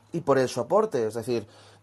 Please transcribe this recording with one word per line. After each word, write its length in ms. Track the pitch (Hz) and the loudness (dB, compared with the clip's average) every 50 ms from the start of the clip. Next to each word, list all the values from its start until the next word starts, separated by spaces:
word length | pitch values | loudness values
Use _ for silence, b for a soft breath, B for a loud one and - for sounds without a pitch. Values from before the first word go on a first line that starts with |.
| b _ | b _
y 100 | - 165 | -10 -4
por 160 | - - 139 131 | 0 2 4 4
el 120 | 131 120 | 2 0
soporte. 580 | - 127 117 139 170 208 214 - - 127 113 110 | 0 -4 -4 0 2 0 2 0 0 -2 -2 -2
Es 60 | 107 | -4
decir, 340 | 117 110 123 120 113 101 b b b b b b b | -6 -4 -4 -4 -4 -4 b b b b b b b